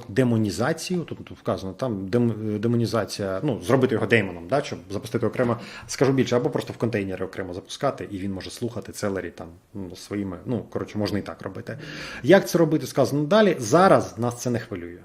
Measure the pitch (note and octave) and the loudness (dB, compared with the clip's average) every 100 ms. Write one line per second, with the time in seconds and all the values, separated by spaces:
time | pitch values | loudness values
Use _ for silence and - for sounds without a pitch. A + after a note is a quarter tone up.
0 | - G#2 B2+ A2+ G#2+ F2 C3 E3 - F3+ | -2 2 4 4 2 0 0 -2 -4 -4
1 | D3 G#2+ - F#2 - F#2+ F#2+ F2+ C3 G2 | -4 -10 -14 -8 -4 -4 -4 -4 -4 -4
2 | F#2+ A#2+ A#2 G#2 G#2+ G#2 A#2 A#2+ A2 A2+ | 0 2 2 0 -2 0 2 2 2 0
3 | F#2+ - G2 F#2+ D3+ F#2+ F2 C3 B2 G#2+ | -2 -4 -4 -2 -2 -2 2 4 4 2
4 | G#2 A#2 F#2+ F2 E2+ C#3+ - F2+ F2+ G2 | 4 4 4 -4 -2 -2 -2 -8 -8 -8
5 | - A2+ G#2+ - A#2+ A#2 - - - - | -4 -2 -2 0 0 -2 -6 -16 -8 0
6 | C3 C3+ - A#2+ D3 C3+ - - A2+ G#2 | 2 4 2 2 0 -2 -6 -4 -2 -2
7 | F#2+ F#2 F#2 - F#2 F2+ - - C#3 C3 | -2 -6 -8 -8 -8 -10 -12 -4 -2 -2
8 | F2+ F#2+ G2 F#2+ F2+ - A#2+ G#2+ G#2 - | -6 -6 -6 -6 -10 -8 -8 -8 -12 -6
9 | G#2 F#2+ E2+ - E2+ F2 _ G2+ F2+ F2 | -4 -4 -6 -10 -14 -16 _ -12 -12 -12
10 | - G#2 G2 F2 G2+ A2+ - G2 F#2+ G#2+ | -8 -6 -4 -6 -6 -6 -4 -8 -6 -4
11 | G2+ G2 - D#2+ F#2+ G2+ - - - - | -2 -2 -6 -10 -10 -10 -10 -12 -12 -12
12 | - - B2 F#3+ F#3 E3+ D#3+ D#3 B2+ - | -12 0 6 6 6 4 4 2 0 2
13 | D3 C#3+ D3 G#3+ G#3 D3 A2 D#3 F#3+ C3 | 2 2 4 6 6 2 4 8 8 8
14 | - A2 A#2+ A#2 B2+ A2+ - F#2 E2+ F2 | 4 -2 -4 -2 -2 -2 -4 -10 -10 -14